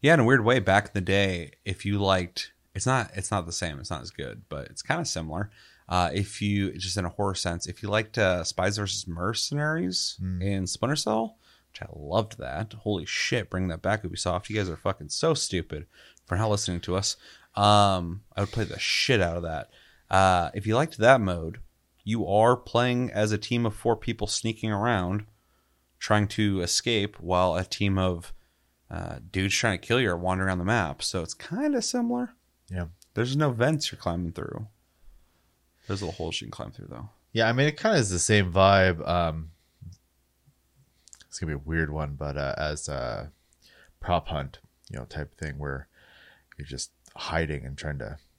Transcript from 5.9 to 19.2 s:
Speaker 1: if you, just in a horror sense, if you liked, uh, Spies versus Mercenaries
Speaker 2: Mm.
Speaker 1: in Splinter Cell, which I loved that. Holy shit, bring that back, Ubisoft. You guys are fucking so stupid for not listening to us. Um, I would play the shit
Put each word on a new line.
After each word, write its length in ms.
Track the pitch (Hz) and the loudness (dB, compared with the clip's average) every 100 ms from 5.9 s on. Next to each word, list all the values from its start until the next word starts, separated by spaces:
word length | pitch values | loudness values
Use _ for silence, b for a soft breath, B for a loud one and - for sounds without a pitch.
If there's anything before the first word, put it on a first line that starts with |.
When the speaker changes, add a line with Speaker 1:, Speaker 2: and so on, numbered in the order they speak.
| 90 87 | 2 2
Speaker 1:
if 280 | 82 104 - | 0 -4 -2
you, 300 | 104 101 98 - | 0 0 0 -4
just 180 | 92 95 | -6 -4
in 80 | |
a 60 | 87 | -4
horror 260 | - 101 92 | -2 -2 -2
sense, 320 | 90 85 - | -4 -4 -8
if 160 | 90 | -8
you 60 | 104 | -2
liked, 280 | 104 107 - | -2 -2 2
uh, 260 | 98 90 82 | 2 2 -2
Spies 320 | - 92 104 | 0 0 0
versus 300 | 101 - - | -4 -6 -6
Mercenaries 1080 | 85 92 117 - 143 151 160 175 92 - - | -4 -2 -2 -2 -2 -2 0 -2 -2 -4 -4
Speaker 2:
Mm. 200 | 92 92 | -6 -2
Speaker 1:
in 260 | 95 98 92 | -2 -2 -4
Splinter 280 | - 120 147 | -2 -2 0
Cell, 420 | - 110 220 - b b b | 0 0 -2 -8 b b b
which 120 | - | -16
I 60 | - | -14
loved 460 | - 73 92 104 - | -12 -2 0 -2 -6
that. 340 | 64 71 104 | -8 -6 -8
Holy 320 | 110 110 98 - | -6 -4 -4 -4
shit, 440 | - - 123 98 | -4 -2 -2 -2
bring 180 | 92 92 | -4 -2
that 140 | 85 | -2
back, 220 | 92 107 | -2 -2
Ubisoft. 460 | 92 90 98 90 - | -4 -4 -2 -2 -2
You 60 | 107 | -2
guys 140 | 95 | -2
are 80 | 78 | -2
fucking 320 | 98 95 76 | -4 -4 -6
so 240 | - 160 | -2 0
stupid 520 | 151 - 92 82 76 - B B B _ | 0 0 -4 -4 -10 -12 B B B _
for 120 | 92 | 0
not 120 | 110 | 2
listening 300 | 104 - 87 | 0 0 -4
to 140 | - 90 | -2 -2
us. 220 | 98 - B B B - | 0 -4 B B B 2
Um, 680 | 104 104 101 95 87 92 - - | 6 8 6 4 -2 -8 -10 -4
I 40 | |
would 100 | 101 | -2
play 120 | - | -2
the 160 | 107 - | -4 -4
shit 420 | - - - 120 | -2 -2 2 4